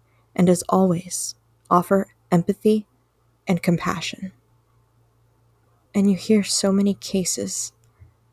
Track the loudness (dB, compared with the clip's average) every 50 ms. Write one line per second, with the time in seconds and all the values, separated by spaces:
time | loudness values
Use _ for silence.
0 | _ _ _ _ _ _ _ 2 4 4 4 2 0 0 2 2 2 2 2 -2
1 | -4 -8 -10 -10 -10 -10 -12 _ _ _ _ _ _ _ 0 0 2 2 0 0
2 | 0 -2 _ _ _ _ 0 0 0 0 -4 0 2 2 2 2 -2 -6 _ _
3 | _ _ _ _ _ _ _ _ _ -4 -4 0 0 0 0 0 -2 -6 -6 -6
4 | -8 -10 -12 -12 -14 -16 -16 _ _ _ _ _ _ _ _ _ _ _ _ _
5 | _ _ _ _ _ _ _ _ _ _ _ _ _ _ _ _ _ _ -2 0
6 | 2 2 2 0 0 2 2 2 2 0 -2 -2 0 0 2 2 2 0 -2 -2
7 | -6 -6 -4 -4 -2 -4 -4 -6 -6 -8 -8 -8 -10 -10 -14 _ _ _ _ _
8 | -20 -20 _ _ _ _